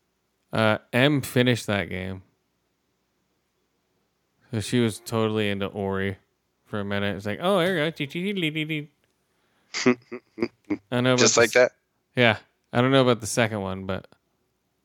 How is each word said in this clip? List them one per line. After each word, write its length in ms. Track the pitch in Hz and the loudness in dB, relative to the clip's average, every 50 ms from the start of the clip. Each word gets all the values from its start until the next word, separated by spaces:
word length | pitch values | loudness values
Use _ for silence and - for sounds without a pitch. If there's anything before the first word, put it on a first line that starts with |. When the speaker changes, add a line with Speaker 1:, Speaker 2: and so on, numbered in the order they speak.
| _ _ _ _ _ _ _ _ _ - | _ _ _ _ _ _ _ _ _ -6
Speaker 1:
Uh, 280 | - 107 110 107 107 - _ - | -2 0 2 2 2 0 _ -4
M 300 | - 120 131 147 151 135 | 0 2 2 2 2 0
finished 460 | - - - 127 123 127 120 113 - | -2 -2 0 2 2 2 2 0 -2
that 220 | - 104 98 85 90 | -4 -4 -4 -4 -6
game. 340 | 92 92 92 95 95 92 - _ _ _ _ _ _ _ _ _ _ _ _ _ _ _ _ _ _ _ _ _ _ _ _ _ _ _ _ _ _ _ _ _ _ _ _ _ _ _ _ _ _ _ _ - | -8 -8 -8 -8 -10 -12 -16 _ _ _ _ _ _ _ _ _ _ _ _ _ _ _ _ _ _ _ _ _ _ _ _ _ _ _ _ _ _ _ _ _ _ _ _ _ _ _ _ _ _ _ _ -8
So 80 | 120 110 | -6 -6
she 180 | - - 127 123 | -4 0 2 2
was 200 | 117 110 104 - | 2 2 0 -4
totally 500 | - - 117 110 110 107 107 110 104 101 | -8 -4 -2 0 0 0 0 0 0 -2
into 180 | 101 98 98 | -2 -2 -4
Ori, 500 | - - 104 98 98 95 95 95 98 95 - _ _ _ _ _ _ _ _ _ - | -6 -6 -6 -4 -4 -2 -2 -4 -4 -6 -8 _ _ _ _ _ _ _ _ _ -10
for 100 | 110 104 | -8 -8
a 60 | 101 | -6
minute. 300 | 101 101 101 101 101 92 | -4 -4 -2 -2 -4 -4
It's 80 | 98 101 | -6 -6
like, 140 | 104 104 - | -8 -6 -4
"Oh, 160 | 175 185 202 180 | -2 -2 0 0
there 140 | 165 190 190 | 0 0 0
you 340 | 156 147 165 151 - 147 | -2 -2 -4 -4 -6 -10
go." 800 | 135 - 170 180 208 202 190 165 151 151 156 151 156 160 151 147 - _ _ _ _ _ _ _ _ _ _ _ _ _ _ _ _ - - - | -8 -8 -8 -6 -6 -4 -4 -4 -4 -4 -4 -6 -6 -6 -8 -8 -12 _ _ _ _ _ _ _ _ _ _ _ _ _ _ _ _ -6 0 2
<laughs> 0 | |
I 120 | 127 123 120 _ - 120 123 _ _ - 110 117 - _ _ _ - 101 - _ - | 2 0 0 _ -18 -18 -18 _ _ -8 -6 -6 -6 _ _ _ -8 -8 -8 _ -4
don't 120 | 123 123 123 | -2 0 2
know 100 | 127 127 | 4 4
about 60 | 123 | 4
Speaker 2:
Just 160 | 117 107 - | 4 4 4
Speaker 1:
the 60 | 117 | 4
Speaker 2:
like 80 | 117 113 | 4 4
Speaker 1:
s-, 40 | - | 4
Speaker 2:
that? 180 | 123 127 - _ _ _ _ _ _ _ _ - | 4 4 4 _ _ _ _ _ _ _ _ 0
Speaker 1:
Yeah. 220 | 127 120 113 104 - - _ _ _ _ - | 4 4 4 4 2 -4 _ _ _ _ -4
I 100 | - 120 | 0 2
don't 100 | 123 131 | 2 4
know 100 | 135 135 | 6 4
about 180 | 127 127 120 107 | 6 4 2 0
the 60 | 110 | -2
second 340 | - - 127 117 107 110 104 | -4 0 0 0 0 0 -4
one, 240 | 95 92 95 95 95 | -6 -6 -8 -8 -6
but, 220 | 95 92 - - _ _ _ _ _ _ _ _ _ _ _ _ _ _ _ | -6 -8 -8 -8 _ _ _ _ _ _ _ _ _ _ _ _ _ _ _